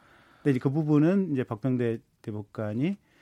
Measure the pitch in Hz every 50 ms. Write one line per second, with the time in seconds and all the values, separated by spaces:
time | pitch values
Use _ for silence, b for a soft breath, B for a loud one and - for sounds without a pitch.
0 | b b b b b b b b b 147 127 123 - 139 135 160 156 151 151 143
1 | 151 170 196 196 190 165 143 127 123 - 117 - - 131 127 120 120 117 113 110
2 | _ _ _ _ - 117 104 107 104 _ - 110 107 104 107 120 147 190 202 -
3 | b b b b